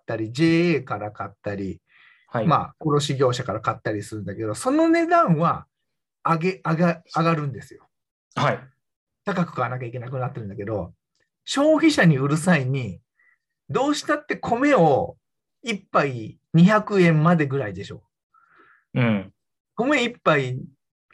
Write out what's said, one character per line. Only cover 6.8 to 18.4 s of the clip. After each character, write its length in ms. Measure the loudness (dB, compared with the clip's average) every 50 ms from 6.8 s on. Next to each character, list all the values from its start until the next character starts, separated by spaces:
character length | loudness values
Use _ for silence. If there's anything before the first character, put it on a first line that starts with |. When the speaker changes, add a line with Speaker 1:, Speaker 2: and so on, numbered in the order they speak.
| 2 0 0 -2 -8 _ -4
Speaker 1:
上 80 | -2 0
が 120 | 0 0
る 120 | 0 -4 -6
ん 40 |
で 100 | -8 -10
す 120 | -14 -16 -20
よ。 140 | -20 _ _ _ _ _ _ _ _ _ _ _
Speaker 2:
は 160 | -2 -2 -2
い。 80 | -2 -2 -8 -18 _ _ _ _ _ _ _ _ _ _ _
Speaker 1:
高 200 | -6 -2 -2 -4
く 80 | -4 -4
買 100 | -6 -6
わ 60 | -4
な 100 | -6 -8
き 40 | -8
ゃ 20 |
い 60 | -10
け 80 | -10 -10
な 100 | -12 -10
く 80 | -8 -6
な 80 | -6 -8
っ 60 | -8
て 60 | -10
る 80 | -12 -12
ん 20 |
だ 60 | -10
け 100 | -10 -8
ど、 280 | -6 -6 -6 -6 -8 -12 _ _ _ _ _ _ _ _ _ _
消 320 | -6 -2 0 4 4 4 4
費 140 | 4 4
者 140 | 4 6 4
に 120 | 4 4 4
売 120 | 2 0
る 80 | -2 0
際 280 | 2 2 2 2 2
に、 340 | -2 -4 -4 -4 -6 -10 -12 _ _ _ _ _ _ _ _ _ _ _ _ _ -6
ど 200 | -2 -2 0 0
う 60 | -2
し 80 | -2 -2
た 120 | -2 -4
っ 100 | -4 -2
て 100 | -6 -8
米 380 | -6 -4 -4 -2 0 2 4 4
を 440 | 4 6 4 4 2 0 -4 -10 _ _ _ _ _ _ _ _ _
一 160 | -8 -6 -6 -6
杯 600 | -8 _ -2 0 0 0 -4 -6 -10 -12 -14 _ _ _ 4
二 120 | 6 6
百 360 | 8 6 4 2 2 2 4
円 220 | 4 4 4 4 4
ま 120 | 4 4
で 120 | 2 2 0
ぐ 100 | -2 -4
ら 120 | -4 -6
い 40 | -8
で 100 | -10 -12
し 60 | -12
ょ。 120 | -14 -18 -20 _ _ _ _ _ _ _